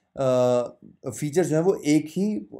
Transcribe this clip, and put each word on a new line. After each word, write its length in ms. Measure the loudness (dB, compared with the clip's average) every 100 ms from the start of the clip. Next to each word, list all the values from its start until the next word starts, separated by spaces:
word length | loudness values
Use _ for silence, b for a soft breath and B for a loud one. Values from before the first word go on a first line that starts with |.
| _ -4
अ, 920 | 0 2 2 2 -2 -10 -20 _ -12
फीचर्स 360 | -8 -4 0 2
जो 80 | 2
हैं 80 |
वो 180 | 0 0 2
एक 200 | 2 0
ही, 280 | -4 -4 -4
अ, 120 | -10 -8